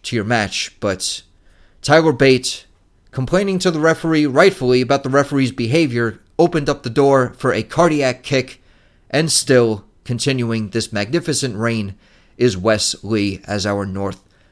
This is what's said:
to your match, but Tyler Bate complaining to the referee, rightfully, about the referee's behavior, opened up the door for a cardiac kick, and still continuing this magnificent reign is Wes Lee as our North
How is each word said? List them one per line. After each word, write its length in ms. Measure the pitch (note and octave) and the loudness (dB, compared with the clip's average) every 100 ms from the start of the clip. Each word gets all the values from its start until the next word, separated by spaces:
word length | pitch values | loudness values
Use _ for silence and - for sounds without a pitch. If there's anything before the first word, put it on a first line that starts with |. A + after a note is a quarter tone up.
to 120 | - A#2+ | -8 -6
your 80 | |
match, 540 | G#2 A#2 G2+ - - - | -2 -2 -2 -6 -8 -6
but 440 | G#2 F#2 - - - _ _ _ _ _ | -6 -4 -6 -8 -14 _ _ _ _ _
Tyler 320 | - D#3 D#3+ | 2 4 4
Bate 540 | C3+ C#3 B2+ B2+ - - _ _ _ _ | 4 4 4 2 -10 -16 _ _ _ _
complaining 500 | - B2+ F3 G3+ F#3 | -8 -2 -2 0 -2
to 120 | F#3 | -2
the 80 | D#3+ | 0
referee, 460 | D#3+ D#3+ E3 D#3+ D3 | 0 0 0 2 2
rightfully, 540 | C3 F#3+ F#3+ B2+ B2+ | 4 4 4 2 2
about 240 | B2 C#3 | 2 0
the 60 | C3+ | 2
referee's 420 | C#3 C#3 C#3+ C3 | 0 2 0 -2
behavior, 680 | - A#2 D3+ D#3 A#2+ A#2 G#2 _ - | -2 0 0 0 0 -4 -6 _ 0
opened 300 | E3+ E3+ C#3+ | 0 0 -2
up 140 | C#3+ | -4
the 60 | B2+ | -4
door 440 | A2+ C#3 C#3 B2 - | 2 4 4 2 -2
for 140 | C3 | -2
a 100 | G2+ | -2
cardiac 640 | A2+ D3 E3+ D3+ C3+ A#2+ | -2 2 2 2 -2 -4
kick, 400 | - C3+ B2+ - _ _ _ _ _ | -2 -2 -2 -10 _ _ _ _ _
and 200 | C#3 D#3 | -2 0
still 540 | - - B2+ A#2 G#2+ - _ - | 0 4 4 4 0 -8 _ -8
continuing 640 | A#2+ - B2+ A#2 A2+ G#2 | -4 -2 -2 -2 -4 -4
this 240 | A2+ G#2+ | -4 -4
magnificent 640 | G#2+ G#2 E3 E3 C3+ C3 G2+ | -4 -4 -4 -4 -4 -4 -4
reign 380 | A#2 A2+ G2 G2 _ _ _ - | -2 -2 -6 -10 _ _ _ 0
is 180 | B2 F#2 | 0 2
Wes 480 | G2+ G#2+ - - | 0 0 0 -6
Lee 380 | G2+ A2 G2+ F#2+ - | -4 -2 -2 -4 -6
as 200 | G#2 G2+ | -6 -4
our 200 | G2+ F#2+ | -4 -4
North 380 | F#2+ G2 F2+ _ _ _ | -6 -8 -8 _ _ _